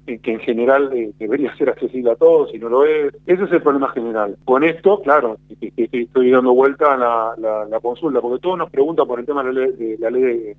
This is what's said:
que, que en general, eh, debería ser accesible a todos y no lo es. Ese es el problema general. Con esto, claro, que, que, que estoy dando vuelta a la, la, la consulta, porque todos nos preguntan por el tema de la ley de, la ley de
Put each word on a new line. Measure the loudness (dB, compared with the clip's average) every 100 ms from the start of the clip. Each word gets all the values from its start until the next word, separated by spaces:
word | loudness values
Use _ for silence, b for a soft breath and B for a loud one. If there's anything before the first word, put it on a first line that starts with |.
que, | -14 -10
que | -8
en | -6
general, | -4 -2 2 2 2
eh, | -4 -6 -8
debería | -6 -4 -4 -2
ser | -4
accesible | -2 -6 -2 -2
a | 4
todos | 4 4 0
y | -6
no | -2
lo | 2
es. | 2 2 -2 -4 -2
Ese | -2
es | 0
el | 0
problema | 2 0 -2
general. | -4 -4 -4 -4 -4
Con | 0 2
esto, | 2 2 2 2
claro, | 2 2 2 -6 -16 -14
que, | -10
que, | -6 -4
que | -4
estoy | -2 2 4
dando | 4 4
vuelta | 4 4 4 2
a | 2
la, | 0 0 -2 -4
la, | -4 -4
la | -4 -6
consulta, | -6 -4 -2 -2
porque | -2 -4
todos | -4 -4
nos | -4
preguntan | 0 0 2 0
por | -2
el |
tema | -4 -4
de | -2
la | -2
ley | -2
de, | -4 -6 -4
la | -4
ley | 0
de | 0 -2 -6